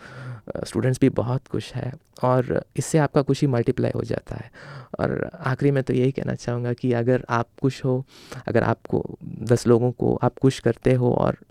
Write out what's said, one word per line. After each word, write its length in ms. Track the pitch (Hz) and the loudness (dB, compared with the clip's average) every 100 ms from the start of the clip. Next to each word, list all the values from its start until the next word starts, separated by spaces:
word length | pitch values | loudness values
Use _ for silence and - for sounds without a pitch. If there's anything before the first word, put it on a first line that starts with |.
| - 127 127 117 - - | -12 -16 -14 -14 -10 -10
अ, 80 | |
स्टूडेंट्स 360 | - - 123 127 | -6 -2 0 2
भी 80 | 131 | 2
बहुत 380 | - 113 131 - | 2 -2 -4 -4
खुश 240 | - - | -8 -6
हैं 200 | 123 123 - _ - | -8 -8 -10 _ -2
और 420 | 127 127 123 - - - | 2 2 2 -2 -4 -6
इससे 220 | - 160 | 0 2
आपका 240 | 143 151 | 2 2
खुशी 240 | 131 139 143 | 2 0 0
मल्टीप्लाई 440 | 120 117 123 120 | 0 0 0 -2
हो 80 | 117 | -2
जाता 340 | 117 - - - | -4 -4 -6 -10
है। 140 | - - - 143 - - | -14 -18 -18 -18 -12 -4
और 300 | - - - - | -2 -2 -6 -6
आखिरी 300 | 139 127 143 | -4 0 2
में 120 | 139 | 2
तो 120 | 135 | 0
यही 180 | 127 127 | 2 0
कहना 220 | - - | 0 -4
चाहूँगा 380 | 127 - 120 120 | -4 -4 -4 -4
कि 200 | 120 127 | -2 0
अगर 320 | 117 117 127 - | 2 2 2 0
आप 200 | 120 - _ | -2 -2 _
खुश 220 | 135 - | -2 0
हो, 220 | 135 127 - - - - - | -2 -2 -4 -16 -18 -10 0
अगर 140 | 117 | 2
आपको 420 | 110 113 - - - - - - | 2 0 -2 -4 -4 -10 -12 -6
दस 240 | - 120 117 | 2 2 6
लोगों 260 | 117 123 | 4 4
को 260 | - 120 120 | 0 0 2
आप 160 | 123 - | 0 2
खुश 220 | 135 - | 0 2
करते 320 | 117 - 127 | 0 2 2
हो 200 | 127 123 | 4 2
और 240 | - - - - | 2 0 -2 0